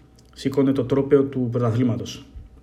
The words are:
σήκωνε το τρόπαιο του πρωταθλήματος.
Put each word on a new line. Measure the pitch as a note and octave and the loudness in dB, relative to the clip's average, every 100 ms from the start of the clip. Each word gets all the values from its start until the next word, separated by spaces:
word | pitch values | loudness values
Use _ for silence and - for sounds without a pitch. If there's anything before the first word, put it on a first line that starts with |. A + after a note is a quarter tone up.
| - - - | -20 -20 -20
σήκωνε | - C3+ - C#3 | -8 -2 2 2
το | C3+ | 2
τρόπαιο | A#2+ C#3 C3+ C#3+ | 0 0 4 2
του | C3 B2+ A#2+ | 2 -2 -2
πρωταθλήματος. | A#2+ A#2+ A2+ B2 G2+ F#2+ - - - - - | 0 0 2 0 -2 -6 -12 -18 -20 -20 -20